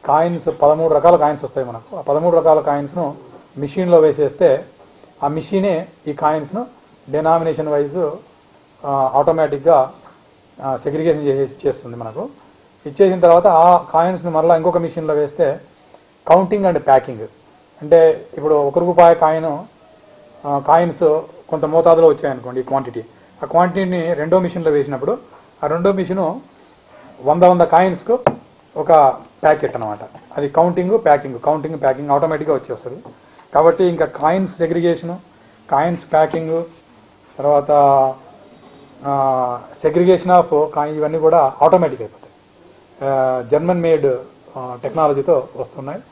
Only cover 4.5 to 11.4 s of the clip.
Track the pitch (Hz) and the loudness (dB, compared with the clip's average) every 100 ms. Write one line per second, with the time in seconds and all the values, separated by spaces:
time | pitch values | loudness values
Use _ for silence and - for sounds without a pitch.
4.5 | 131 - _ _ _ _ _ 143 156 147 | 2 -4 _ _ _ _ _ -6 -6 -4
5.5 | 196 196 160 165 _ - 147 151 156 143 | -4 -2 -4 -6 _ -12 -4 -2 -2 -6
6.5 | 202 247 _ _ _ - 143 160 165 160 | -10 -12 _ _ _ -8 -4 0 0 -2
7.5 | 151 151 147 147 165 156 165 - _ _ | -4 -4 -2 -4 -4 -6 -6 -18 _ _
8.5 | _ _ _ 143 139 131 135 143 160 151 | _ _ _ -6 -2 0 0 0 0 -2
9.5 | 143 147 156 131 - - _ _ _ _ | -2 2 2 2 -6 -20 _ _ _ _
10.5 | _ 135 131 151 151 160 151 143 135 | _ -10 -8 -6 -4 -2 0 -2 -2